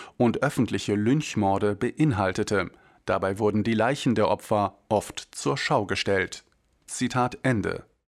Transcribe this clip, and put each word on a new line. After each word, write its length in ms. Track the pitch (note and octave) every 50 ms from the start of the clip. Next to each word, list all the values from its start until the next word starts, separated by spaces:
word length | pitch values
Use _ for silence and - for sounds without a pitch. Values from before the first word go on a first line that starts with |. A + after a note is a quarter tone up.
| - - -
und 260 | - B2 A2+ - - C3+
öffentliche 500 | C#3+ - - A2+ - G#2 - - - G2+
Lynchmorde 840 | G#2 G#2+ A2+ C#3 D#3 D3+ - - A2 G2 G2 G2 G2 G#2 G#2 G2+
beinhaltete. 920 | F#2+ B2 A2+ - - D#3 D3+ A2+ G2+ G2 F#2 F#2 G#2+ G2+ - G#2 F#2+ F2+ F2 - - _ _ _ _ _
Dabei 340 | - F#2+ F#2+ F#2+ F#2+ G2 G2+
wurden 240 | A2 G#2 G2 G#2+ G2+
die 100 | A#2 A2+
Leichen 400 | G#2+ A2 B2 D3 - - C3+ A2+
der 160 | G#2+ G#2 D#2+
Opfer 480 | - - - - A2 G#2 G2+ F#2+ - _ _ _
oft 380 | G#2+ G2+ - - - - - -
zur 260 | - - - C#3 C#3
Schau 300 | - - - D#3 A#2+ G2+
gestellt.“ 560 | F2+ F#2+ - - G2+ G2 F#2 F#2 F#2 - - - _ _ _ _ _ _ _ _
Zitat 540 | - - - B2+ A#2+ - B2+ B2 B2 - -
Ende. 440 | - C3 A#2+ G#2 F2+ F2+ F2 - - _ _ _ _ _